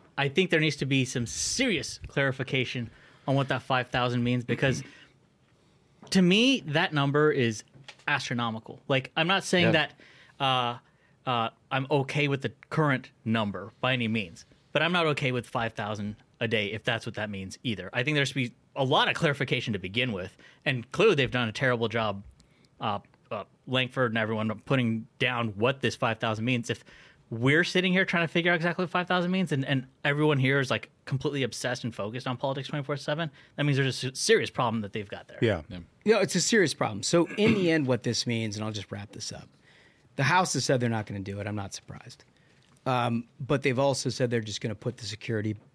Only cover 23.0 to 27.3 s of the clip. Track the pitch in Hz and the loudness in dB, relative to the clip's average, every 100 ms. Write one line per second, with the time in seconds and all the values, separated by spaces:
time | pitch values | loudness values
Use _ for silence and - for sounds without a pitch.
23 | - _ - 107 95 _ - 127 127 135 | -6 _ -10 -10 -10 _ -4 -2 0 0
24 | 123 113 110 110 110 104 - 135 120 113 | 0 0 0 0 -2 -4 0 0 2 -2
25 | 113 - 127 123 117 98 117 135 117 - | -6 -2 -2 0 -4 0 0 2 -2 0
26 | 123 110 117 107 117 123 113 117 - - | -2 0 -2 -2 0 -2 -2 -6 -10 -20
27 | - _ - | -20 _ -10